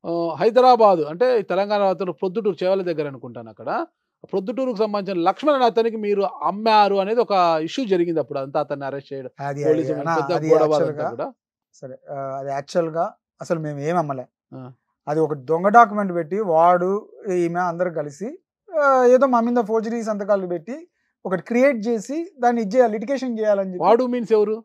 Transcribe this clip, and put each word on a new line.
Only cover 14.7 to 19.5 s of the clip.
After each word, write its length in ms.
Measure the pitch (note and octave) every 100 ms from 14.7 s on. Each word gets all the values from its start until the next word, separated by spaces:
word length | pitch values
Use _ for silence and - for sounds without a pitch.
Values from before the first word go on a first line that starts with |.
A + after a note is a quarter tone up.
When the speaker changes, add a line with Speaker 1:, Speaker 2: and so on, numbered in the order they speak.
| B2+ _ _ -
Speaker 2:
అది 120 | D#3
ఒక 140 | D#3
దొంగ 340 | D3 B2+ D#3+ F#3+
డాక్యుమెంట్ 440 | A3+ A3 G#3 G3 F3
పెట్టి 200 | D#3 G3
వాడు, 500 | G3+ D#3+ E3+ F3+ F#3 G3+ - - A3
ఈమె 280 | F3+ E3+ E3+
అందరు 300 | F3+ E3+ F3
కలిసి, 380 | D#3+ D3 C#3+ A3 F4 _ _ _ E4
ఆ, 240 | C#4 C4 B3
ఏదో 120 | B3+ C4+
మా 140 | A#3+
మీద 220 | A#3